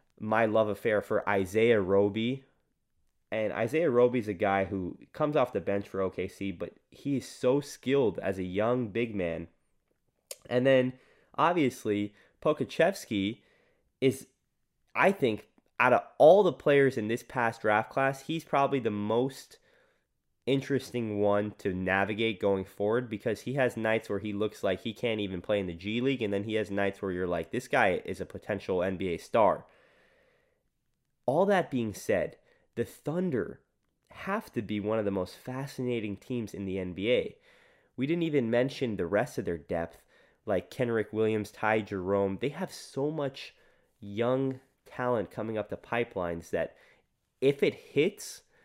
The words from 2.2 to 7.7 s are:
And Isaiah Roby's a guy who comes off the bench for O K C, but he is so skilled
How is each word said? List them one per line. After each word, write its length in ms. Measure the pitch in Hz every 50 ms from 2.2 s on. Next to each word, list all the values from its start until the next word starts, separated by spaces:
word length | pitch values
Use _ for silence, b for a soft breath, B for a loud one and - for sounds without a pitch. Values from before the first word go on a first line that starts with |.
| 113 120 131 135 - _ _ _ _ _ _ _ _ _ _ _ _ _ _ _ _ -
And 200 | - 110 110 101
Isaiah 380 | - 85 113 117 135 160 175 156
Roby's 380 | 120 120 123 123 120 127 104 107
a 60 | 101
guy 320 | 85 104 98 98 98 98
who 320 | 92 107 95 90 87 - - - _
comes 240 | _ - 151 147 147
off 180 | 147 127 - -
the 60 | 98
bench 280 | 82 - 98 101 101 -
for 140 | - 98
O 80 | 95 92
K 180 | - - 90 95
C, 240 | - - 98 98
but 220 | 87 87 - - - _ _ _
he 280 | - - - 143 143 123
is 100 | - -
so 340 | - - - 123 131 143
skilled 580 | 143 -